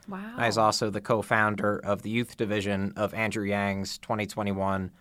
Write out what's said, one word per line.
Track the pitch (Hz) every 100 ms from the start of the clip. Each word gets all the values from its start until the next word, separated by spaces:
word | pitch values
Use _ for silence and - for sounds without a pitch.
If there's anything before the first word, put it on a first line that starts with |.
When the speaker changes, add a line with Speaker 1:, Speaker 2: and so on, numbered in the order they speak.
| -
Speaker 1:
Wow. | 190 214 233
Speaker 2:
I | 117
was | 107
also | 110 - 110
the | 101
co-founder | - 113 - 113 107 104 107 101
of | 98 101
the | 104
youth | 113 120 -
division | 107 104 98 98 98 -
of | 104
Andrew | - 110 107
Yang's | 101 101 101 98 95 -
twenty | - 110 101
twenty-one | - 101 98 98 95 92 -